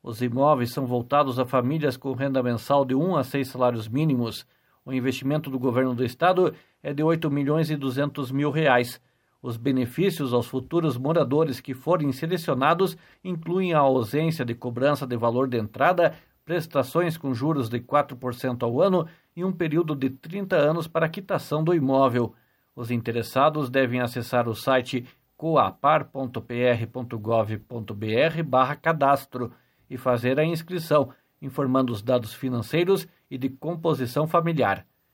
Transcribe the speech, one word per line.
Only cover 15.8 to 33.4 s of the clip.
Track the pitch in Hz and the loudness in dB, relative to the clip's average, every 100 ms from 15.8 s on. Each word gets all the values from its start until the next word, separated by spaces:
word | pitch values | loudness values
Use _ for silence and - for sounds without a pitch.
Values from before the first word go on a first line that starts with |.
| 147 180 165 - _ _ | 2 4 2 0 _ _
prestações | - 170 160 143 123 160 175 165 | -6 -4 -2 -2 0 0 0 -2
com | 139 | -4
juros | 120 139 156 113 | -2 0 0 -2
de | 120 | -4
quatro | - 143 139 123 | 0 0 0 -6
por | 127 | -8
cento | 120 131 123 | -4 -4 -2
ao | 117 123 | -2 2
ano | 190 185 160 - _ - | 2 2 -2 -10 _ -8
e | |
um | 185 | -6
período | 175 165 151 165 | -2 0 0 0
de | 143 131 | -2 -4
trinta | 131 - 190 190 175 | -6 -12 -10 0 2
anos | 147 165 160 | 4 2 -2
para | 165 160 | -2 -2
quitação | 165 190 180 - 151 | -4 -4 -6 -2 -2
do | 160 | 2
imóvel. | 175 135 135 135 120 117 - _ _ _ | 2 2 4 4 2 -2 -6 _ _ _
Os | - 117 | -14 -4
interessados | 120 113 117 110 131 139 151 135 | -4 -2 -4 -2 4 4 4 -2
devem | 135 127 123 | 2 2 2
acessar | 123 123 113 123 117 | -2 -4 -2 0 0
o | 107 | -2
site | - 131 123 131 123 _ _ _ | 2 0 0 -6 -8 _ _ _
coapar | 160 156 98 - 139 156 147 | 0 2 2 2 2 2 0
ponto | 135 131 120 | -8 -8 -8
P | 101 120 | -6 0
R | 123 120 113 | 2 2 -2
ponto | 127 120 117 | -8 -10 -8
gov | 104 113 107 107 | 0 0 0 -4
ponto | - 120 107 | -8 -12 -10
B | 104 110 | -6 -2
R | 110 156 160 | 2 2 0
barra | 160 127 131 | 0 2 2
cadastro | 147 160 160 139 139 - 127 120 - _ _ _ | 0 -2 2 4 4 0 -8 -8 -8 _ _ _
e | 127 | -4
fazer | 127 120 123 135 | 0 2 2 2
a | |
inscrição, | 160 165 165 180 165 151 131 - _ _ | 0 -2 -6 -8 2 2 2 -6 _ _
informando | 139 131 135 131 127 | -10 -4 0 2 0
os | 110 | -2
dados | 113 123 110 | 0 0 0
financeiros | - 131 123 110 160 180 196 190 _ _ | -8 -6 -4 -2 -2 2 0 -2 _ _
e | |
de | 131 | -6